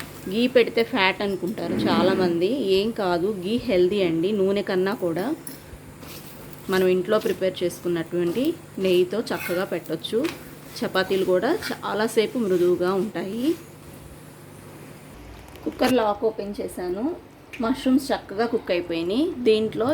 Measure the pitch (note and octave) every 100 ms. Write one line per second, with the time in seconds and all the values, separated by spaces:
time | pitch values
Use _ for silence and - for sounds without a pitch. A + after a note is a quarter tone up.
0 | - - F#3 G#3+ B3+ B3 A3+ A#3+ A3+ A#3+
1 | F#3+ - G3+ F#3 F3 G#3 E3+ F3+ G3+ E3+
2 | F3+ F#3+ F3+ E3+ F#3 C#4 G3 F#3+ A3 A3+
3 | F#3+ F3 F#3+ G3 F3+ A#3+ A#3+ F#3 F3+ G3+
4 | F3 E3 F#3 G#3+ F#3+ G3+ G3+ F#3 F#3+ G#3+
5 | F3 E3 A3+ D#4+ - - - - - -
6 | - - - - - - - F#3+ F#3 F#3
7 | F#3+ G#3+ G#3+ F3+ F#3 F#3 F3 F3 F3 E3+
8 | D#3+ F3 F3 A3 D4 F4 - - F#3+ F3+
9 | F3+ G#3 - F3+ - F3 F#3+ F3 - D#3+
10 | - A3 E4 - - - - - G#3 F#3+
11 | F#3 F#3+ F#3 F3+ A#3+ G#4+ - - G3+ G3
12 | A3+ A#3 G#3 C4 G3+ F#3 F3+ F3 F3+ F#3+
13 | G#3 E3+ G3 A3+ C#4+ F4+ - - - -
14 | - - - - - - - - - -
15 | - - - - - - - - B3+ B3
16 | G#3+ G3+ A3 G#3 G3+ G#3 - - F3+ G3
17 | C#4+ - - - - - A#3 C4 C4 C4
18 | - F#3+ - G3 A#3+ B3 - F3 F3 E3
19 | E3+ A#3 E4+ C4+ A#3 G#3+ A3 G3+ A#3+